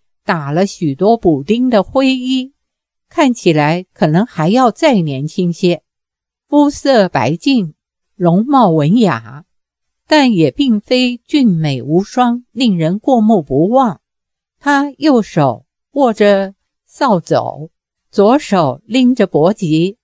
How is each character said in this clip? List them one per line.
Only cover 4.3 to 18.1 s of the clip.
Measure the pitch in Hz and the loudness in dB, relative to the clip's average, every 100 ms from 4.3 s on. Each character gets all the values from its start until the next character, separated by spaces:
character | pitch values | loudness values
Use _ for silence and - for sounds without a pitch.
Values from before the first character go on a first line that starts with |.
| - 160 | -2 0
要 | 240 247 | 2 0
再 | - 320 226 | 0 0 2
年 | 156 135 151 | -2 -6 -8
轻 | - 175 | -4 -4
些。 | 170 180 170 _ _ _ _ _ _ - | -2 -2 -2 _ _ _ _ _ _ -2
肤 | 294 285 | 0 0
色 | - 277 240 185 | 0 0 2 2
白 | 139 120 170 | 0 -2 -2
净， | 277 262 170 - _ _ _ | -2 -2 -2 -10 _ _ _
容 | - 175 175 240 | -4 0 0 2
貌 | 277 208 | 2 2
文 | 160 147 233 | 2 2 2
雅， | 202 117 113 139 - _ _ _ _ _ - | 0 -2 -8 -20 -20 _ _ _ _ _ -2
但 | 311 262 | 0 2
也 | 190 147 | 2 0
并 | - 277 214 | 0 -2 -2
非 | - 254 247 240 | -2 0 -2 -4
俊 | - 302 240 | -4 0 2
美 | 170 156 131 | 0 -2 -4
无 | 123 165 | -2 -2
双， | 202 254 247 240 - | -2 -2 -2 -2 -8
令 | 220 247 175 | -2 0 0
人 | 160 196 | -2 -2
过 | - 247 | 0 2
目 | 214 214 | 2 2
不 | 139 135 180 | 0 -2 0
忘。 | 254 247 139 _ _ _ _ _ _ | 0 0 -4 _ _ _ _ _ _
他 | 285 277 285 262 | -2 -2 -2 -2
右 | 302 247 | 0 0
手 | - 170 139 107 _ _ _ | 0 0 -2 -2 _ _ _
握 | 277 254 | -2 0
着 | 214 208 196 190 - _ _ _ | 2 2 2 -2 -10 _ _ _
扫 | - 277 185 | -4 -2 -2
帚， | - 135 - - 156 _ _ _ _ | 0 -2 -2 -10 -16 _ _ _ _